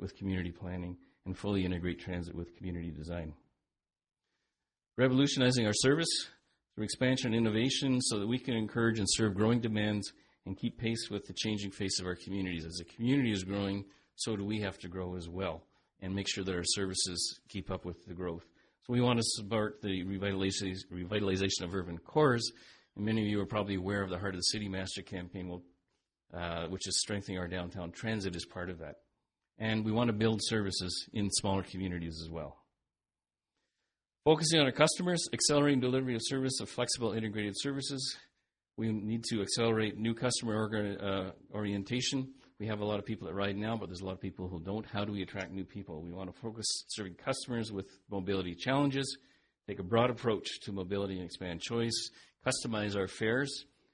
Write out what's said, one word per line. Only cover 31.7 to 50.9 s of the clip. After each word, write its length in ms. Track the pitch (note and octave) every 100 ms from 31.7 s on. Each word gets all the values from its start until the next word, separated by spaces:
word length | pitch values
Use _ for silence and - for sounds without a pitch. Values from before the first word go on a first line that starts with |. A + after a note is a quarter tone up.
| F#2 F#2+ F2 E2 D#2+
as 80 | D#2+
well. 280 | E2 C#2+ - _ _ _ _ _ _ _ _ _ _ _ _ _ _ _ _
Focusing 360 | D3+ D#3 D#3 D#3+
on 60 | C3+
our 40 |
customers, 500 | A#2+ D#3 - F3+ E3+ -
accelerating 480 | A#2+ - D3 C#3+ C3+
delivery 340 | B2+ C3 C3
of 60 | A2+
service 380 | - C3+ C3 C3
of 80 | A2+
flexible 440 | - A#2+ - A2+
integrated 420 | A2 A2 G#2+ G#2 G2
services. 600 | C#3+ C#3 C3+ C3+ C3+ - - _ _ _ _ -
We 160 | A2
need 320 | G#2+ G#2 A#2 A2+
to 120 | A2+
accelerate 560 | G2 - A#2 A2 G#2+ G2
new 160 | A2+
customer 400 | A2+ B2+ - A#2
orga-, 480 | G#2+ G#2+ G#2+ G2+ G2
uh, 300 | G2+ G2 F#2+ - -
orientation. 840 | G#2 G#2 G2+ G2+ B2 - C3+ C3 - - -
We 80 | G#2+
have 100 | G#2
a 60 |
lot 160 | G#2 G#2
of 40 |
people 220 | G#2 G#2+ F2+
that 80 |
ride 220 | F#2+ G2+ G2+
now, 200 | A2 A2+
but 120 | F2
there's 120 | F2+
a 40 |
lot 80 | F#2+
of 80 | F#2
people 260 | F#2+ F#2 F2+
who 140 | F2
don't. 260 | F2+ G#2+ -
How 180 | G2+
do 60 | G#2
we 120 | G2+
attract 280 | F2+ G2+ F2
new 140 | F#2+
people? 380 | F2+ G2+ F#2 D#2
We 100 | E2+
want 200 | F2+ F#2
to 80 | -
focus 440 | A#2 A2 G#2+ - -
serving 240 | - F#2+
customers 580 | F2+ C3+ C3 - A#2 G#2+
with 160 | G2 - - -
mobility 460 | G2+ F#2 G2 F2+
challenges, 640 | E2+ B2+ C3+ C#3+ C3+ C3+ - _ _ _ _ -
take 140 | G2
a 20 |
broad 280 | F2+ A2+ B2+
approach 500 | A2+ A#2+ G2 - - -
to 60 |
mobility 440 | G2 F2+